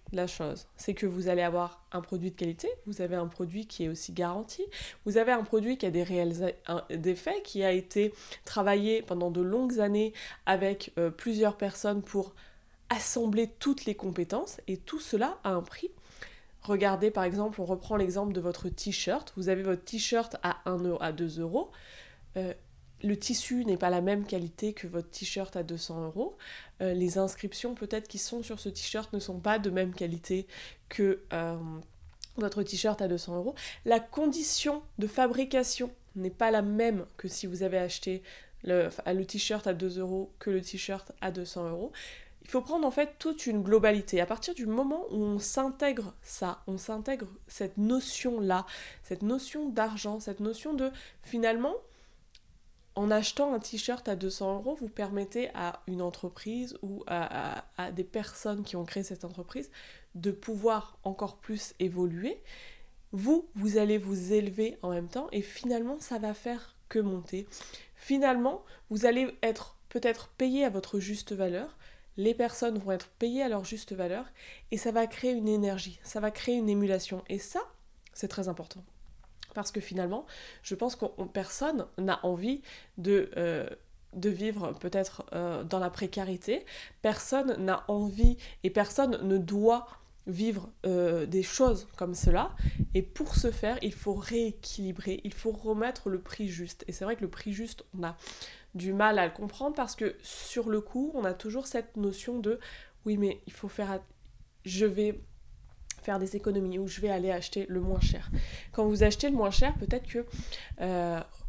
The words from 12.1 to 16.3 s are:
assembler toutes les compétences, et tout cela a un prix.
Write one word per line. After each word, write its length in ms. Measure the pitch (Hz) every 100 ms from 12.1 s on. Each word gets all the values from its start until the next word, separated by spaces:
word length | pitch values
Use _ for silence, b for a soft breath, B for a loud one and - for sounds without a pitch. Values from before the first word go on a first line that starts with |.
| 196 190 - b b b b -
assembler 580 | 226 - 247 226 208 226
toutes 380 | - 277 277
les 100 | -
compétences, 640 | 208 190 175 170 226 370 - -
et 100 | 185
tout 220 | - 311
cela 400 | - 208 262 381
a 60 | 202
un 100 | 180
prix. 300 | 175 - 359 - B B B